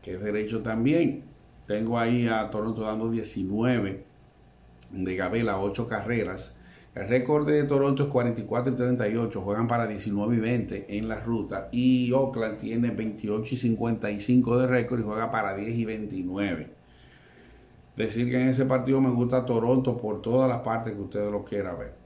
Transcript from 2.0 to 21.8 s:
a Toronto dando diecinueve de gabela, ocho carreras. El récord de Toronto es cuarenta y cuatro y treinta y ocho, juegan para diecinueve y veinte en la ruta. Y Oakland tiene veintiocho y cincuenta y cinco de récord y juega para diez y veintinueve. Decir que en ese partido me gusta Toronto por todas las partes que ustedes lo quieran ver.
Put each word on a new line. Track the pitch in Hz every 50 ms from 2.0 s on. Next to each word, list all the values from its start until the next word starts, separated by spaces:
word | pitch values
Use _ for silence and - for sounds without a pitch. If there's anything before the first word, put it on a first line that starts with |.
| 117 117 120 123 120
a | 117 113 110 107 101
Toronto | 107 107 107 110 107 110 110
dando | 107 107 110 113 113
diecinueve | 113 113 107 - - - 92 92 101 107 113 127 123 113 101 95 95 - - - - - - - _ _ - - _ _ - - - - - -
de | - 95 92 92 92
gabela, | 92 95 90 104 113 117 110 98
ocho | 95 98 101 95 - 113
carreras. | - 113 104 101 110 120 113 101 92 95 - - - - - - - - - - - -
El | - 101
récord | 104 120 127 123 151 151 151 147
de | 147 151 151 147
Toronto | 139 143 139 139 139 135 135 143
es | 143
cuarenta | 139 127 120 120 110 113
y | 101
cuatro | 104 110 120 123 135 123
y |
treinta | 123 123 123 123 120 113 104
y | 110
ocho, | 117 117 110 - 101
juegan | 92 101 101 110 117
para | 113 120 117 113
diecinueve | 107 104 98 - 113 101 101 101 113 120
y | 113
veinte | 107 117 123 117 101 - 98 98 98
en | - 101 104 110
la | 110 110 107
ruta. | 110 117 113 110 98 92 98 95 - -
Y | - 120 127 127 131 123 123 120
Oakland | 123 135 135 120 - 117 113 110 104 -
tiene | 113 110 113 117 120 120
veintiocho | - - 110 110 104 - - 104 104 110 123 - 131
y |
cincuenta | 120 - 120 113 107 117 117 113 107 - 104
y | 104 101
cinco | - - 123 127 120 117 120 123
de | 127
récord | 127 127 123 117 117 127 117
y | 107
juega | 104 107 110 113 110
para | 120 113 104 98 95
diez | 101 104 113 117
y | 117 113
veintinueve. | 107 110 107 107 101 95 95 90 90 90 98 101 98 87 78 73 - - - _ - - - - - - - - - - - - - - - - - - - - - -
Decir | - 107 110 107 117 123 123
que | 123 127
en | 127 131
ese | 127 127 135
partido | 131 131 131 120 127 135 135
me | 135 131
gusta | 123 120 123 123 127 127 123
Toronto | - 120 113 113 120 131 131 131 131 120
por | - - 107 104 104
todas | - 113 120 131 131
las | 131 120 113
partes | - 110 110 113 110 113 104
que | 101
ustedes | 101 - - 104 104 104
lo | 104 101 101
quieran | - 107 101 98 92 87
ver. | -